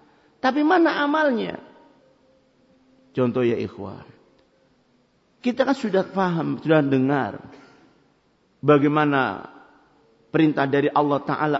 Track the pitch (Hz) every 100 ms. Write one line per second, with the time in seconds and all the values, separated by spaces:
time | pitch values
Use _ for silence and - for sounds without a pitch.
0 | _ _ _ _ 262 269 302 370 320 294
1 | 285 311 302 226 180 - - - _ _
2 | _ _ _ _ _ _ _ _ _ _
3 | _ - 123 123 120 117 107 - 98 98
4 | - - _ _ _ _ _ _ _ _
5 | _ _ _ _ 240 240 269 269 214 190
6 | 180 185 185 165 143 127 143 156 139 135
7 | 131 143 107 95 - - - _ _ _
8 | _ _ _ _ _ _ 135 147 147 151
9 | 147 139 120 95 - - - _ _ _
10 | _ _ _ 156 156 143 139 139 143 139
11 | 147 143 143 143 151 143